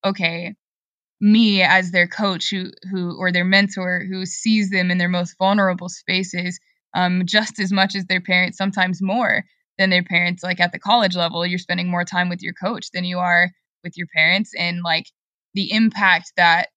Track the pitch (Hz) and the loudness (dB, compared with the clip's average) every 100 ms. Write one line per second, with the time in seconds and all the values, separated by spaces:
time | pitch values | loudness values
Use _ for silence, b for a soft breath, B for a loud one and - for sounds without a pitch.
0 | 196 196 170 170 175 208 _ _ _ _ | -2 -2 -4 -4 -10 -14 _ _ _ _
1 | _ _ 202 220 226 196 180 185 185 180 | _ _ 4 6 6 4 4 4 4 2
2 | 175 - 208 180 - 196 185 - 190 190 | 0 0 -2 -2 -4 -4 -6 -10 -8 -4
3 | 175 - 185 180 180 196 196 196 180 180 | -4 -2 -2 0 2 2 2 -2 -4 -4
4 | 180 190 185 - 226 220 196 190 180 180 | -4 -6 -8 -4 0 2 2 0 0 0
5 | 175 180 175 - 190 208 190 180 175 - | 0 0 -4 -2 0 2 2 0 -6 -12
6 | - 185 190 180 180 175 _ _ _ 175 | -4 -4 -2 -4 -6 -8 _ _ _ -2
7 | 180 180 180 214 214 - 190 196 190 196 | 0 0 2 0 0 -4 -2 2 0 -2
8 | 185 180 180 180 180 - 196 196 185 170 | -4 -4 0 0 0 -2 -4 0 -2 0
9 | 190 220 233 - 190 _ _ - 190 180 | -2 0 0 -2 -4 _ _ -2 2 2
10 | 175 175 175 175 180 180 175 - 202 240 | 0 0 0 -2 -6 -2 -2 -2 2 2
11 | 202 180 170 165 175 180 - 175 180 175 | 2 0 -4 -2 -4 -4 -4 -4 -2 -4
12 | 180 180 180 175 180 175 185 233 - 180 | -2 -2 -2 -4 -10 -6 -6 -6 -8 -8
13 | 180 180 180 175 175 _ _ _ 175 175 | -6 -4 0 2 2 _ _ _ -16 -12
14 | 180 - 160 190 208 - 175 175 175 165 | -6 0 2 2 -2 -4 -6 -4 -2 -4
15 | - _ _ _ _ 196 196 214 220 208 | -4 _ _ _ _ -6 -4 2 0 2
16 | 196 170 - - 175 170 - | 2 2 0 2 4 4 0